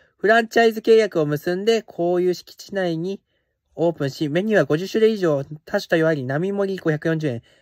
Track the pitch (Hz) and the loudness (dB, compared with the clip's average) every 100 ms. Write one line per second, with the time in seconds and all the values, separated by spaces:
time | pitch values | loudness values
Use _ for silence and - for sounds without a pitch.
0 | _ _ 190 226 226 233 226 220 226 220 | _ _ 2 2 2 2 2 2 4 4
1 | 208 175 147 147 - 180 208 226 - - | 4 0 0 -2 -2 -2 0 -2 -4 -4
2 | 175 180 180 175 - - - 196 180 160 | 0 0 0 -2 -8 -20 -10 -4 -4 -4
3 | 180 196 _ _ _ _ _ - 170 165 | -6 -8 _ _ _ _ _ -2 -2 0
4 | 139 - 151 156 214 202 143 156 190 220 | -4 -4 -4 -2 0 2 2 0 -2 0
5 | 220 214 175 143 139 151 - 202 - 170 | 2 2 0 0 -4 -12 -8 -6 -2 0
6 | 160 151 127 139 190 202 196 190 165 151 | 2 0 -2 -2 -2 -2 -4 -4 -2 -2
7 | 165 160 151 117 - _ | -2 -2 -2 -6 -10 _